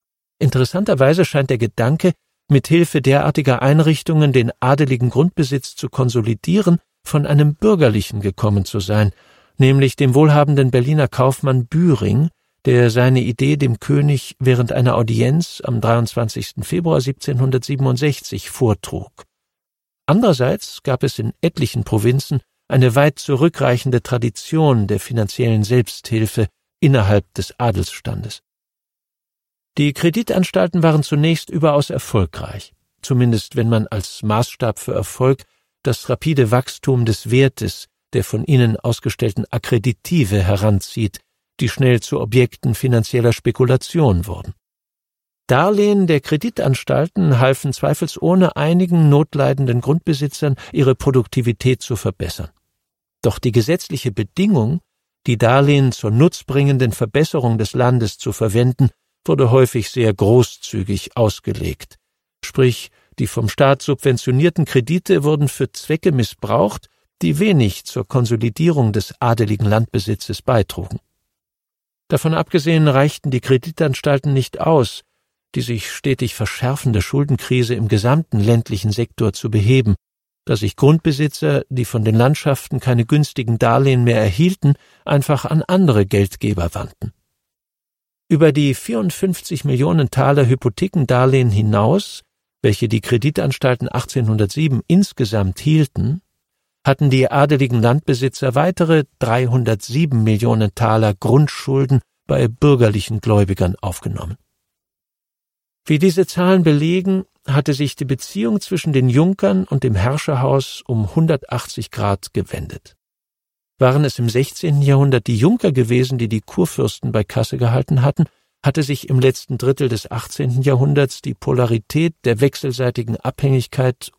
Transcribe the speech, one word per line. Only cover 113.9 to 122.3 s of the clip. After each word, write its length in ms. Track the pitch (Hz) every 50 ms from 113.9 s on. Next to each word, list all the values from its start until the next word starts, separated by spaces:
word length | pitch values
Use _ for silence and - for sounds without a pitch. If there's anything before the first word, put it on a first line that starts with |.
| 131 147 147
es 140 | 131 - -
im 100 | 120 117
sechzehnten 540 | 107 123 139 - - - - 160 143 143 143
Jahrhundert 440 | 139 139 135 139 139 131 120 -
die 100 | - 120
Junker 340 | 104 127 180 240 240 - 180
gewesen, 480 | 135 127 120 113 123 123 131 127 135 117
die 100 | 117 107
die 120 | 113 107
Kurfürsten 720 | - - - 196 180 - - - 127 110 - - - - 113
bei 120 | 113 104
Kasse 340 | - - 117 117 - 135 123
gehalten 440 | 123 117 117 131 131 - 156 127 123
hatten, 220 | 143 - - 156 - _ _ _ _ _ _ -
hatte 180 | 143 131 160 147
sich 260 | 135 139 - - -
im 120 | 139 127
letzten 380 | 127 131 127 - - - 131 113
Drittel 300 | 120 131 135 - 143 120
des 220 | 113 104 - -
achtzehnten 520 | - 117 - - - - 143 127 120 127 131
Jahrhunderts 580 | 139 131 123 135 143 143 143 143 131 - -
die 140 | - 135 -
Polarität 800 | - - 139 131 123 123 113 117 113 - - - 151 165 170 - _ -
der 160 | 127